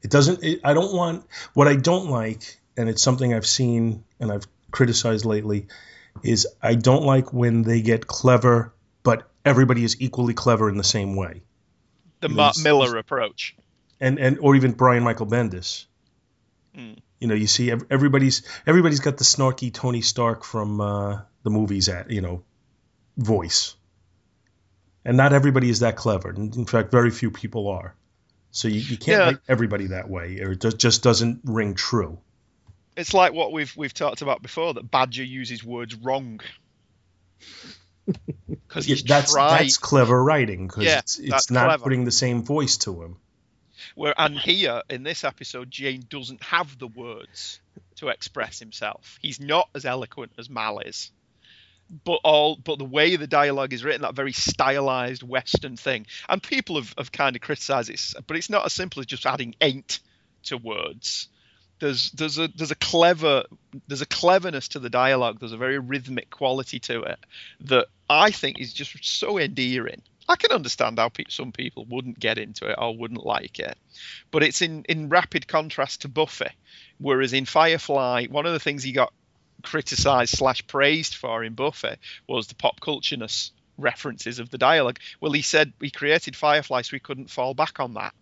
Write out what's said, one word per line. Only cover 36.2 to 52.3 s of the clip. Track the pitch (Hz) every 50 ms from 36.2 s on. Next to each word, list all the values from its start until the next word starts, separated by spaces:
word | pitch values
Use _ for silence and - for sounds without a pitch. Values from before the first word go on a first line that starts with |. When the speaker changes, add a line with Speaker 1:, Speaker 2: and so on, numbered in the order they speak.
| 135 120 110 107 -
Speaker 1:
<laughs> | - - _ _ _ _ _ _ _ _ _ _ _ _ _ _ _ _ _ - - - - - 151 - - _ _ _ _ _ - 180 - - - - - _ - - - _ _
Speaker 2:
'Cause | - 165 131 -
Speaker 1:
Yeah, | 139
Speaker 2:
he's | - 113
Speaker 1:
that's, | 117 143 143 139 139 -
Speaker 2:
tried. | 143 139 147 160 160
Speaker 1:
that's | 151 135 - -
clever | - - 143 135 123 113 123 127 127
writing, | 143 156 147 127 107 98 90 92 92
'cause | - 107 104
Speaker 2:
Yeah, | 160 156 135
Speaker 1:
it's, | - - - -
it's | - 139
Speaker 2:
that's | 139 135 131 -
Speaker 1:
not | 123 127 123 147
Speaker 2:
clever. | 156 139 117
Speaker 1:
putting | 135 131 123 123
the | 120
same | 113 - 131 123 120 120 113
voice | - 143 156 147 127 - -
to | - 107 95 85 82
him. | 82 90 _ _ _ _ _ _ _ _ _ _ _ _ - - - -
Speaker 2:
Where, | - 151 147 147 -
and | 160 151 147 143
here, | - - 175 196 196 139 117 120 - _
in | 139 127 131
this | 135 131 - -
episode, | 143 123 _ - - - 127 123 127
Jane | 127 - 135 139 131 131 123 113
doesn't | - 143 127 120 131 120 -
have | - - 170 180 147 135 127
the | 131 120
words | 110 123 120 120 113 107 - - _ - - - - - _ _ _ - _ _ _ -
to | - 139
express | 120 - - - _ 139 113 110 - -
himself. | 117 110 107 - - 104 - - _ - - _
He's | - 151 123 135
not | 139 143 151 170 - _ _
as | 143 127
eloquent | - 127 131 123 - - - 120 110 _ -
as | 117 131
Mal | 135 117 107 110 104 101
is. | - - - - - - _ _ _ _ _ _ _ _ - _ _ _ _ _ _ _ 180 156 _
But | 175 170 - _
all, | 160